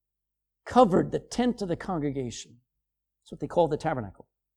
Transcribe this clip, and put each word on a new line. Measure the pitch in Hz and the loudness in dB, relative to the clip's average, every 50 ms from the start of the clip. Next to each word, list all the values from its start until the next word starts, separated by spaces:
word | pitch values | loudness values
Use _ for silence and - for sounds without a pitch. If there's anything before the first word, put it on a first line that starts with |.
| _ _ _ _ _ _ _ _ _ _ _ _ _ | _ _ _ _ _ _ _ _ _ _ _ _ _
covered | - - 247 262 196 175 170 156 147 | 0 4 6 6 6 6 4 2 0
the | 131 151 | -2 -6
tent | - - - - 240 247 - - | -8 -6 -4 -2 0 0 0 -2
of | 208 180 | -4 -4
the | 165 | -4
congregation. | - - - 190 160 143 147 131 139 131 120 104 - - - 113 120 _ _ _ _ _ _ _ _ _ _ _ _ | -6 -6 -6 -4 -4 -4 -4 -4 -4 -6 -6 -8 -10 -14 -18 -20 -20 _ _ _ _ _ _ _ _ _ _ _ _
That's | _ _ - | _ _ -12
what | 156 | -10
they | - 143 | -10 -2
call | - 175 170 151 | 2 2 2 2
the | 151 147 | 2 -2
tabernacle. | - 160 160 131 110 98 - - - _ _ _ _ _ _ | -2 -4 -4 -4 -6 -8 -12 -16 -20 _ _ _ _ _ _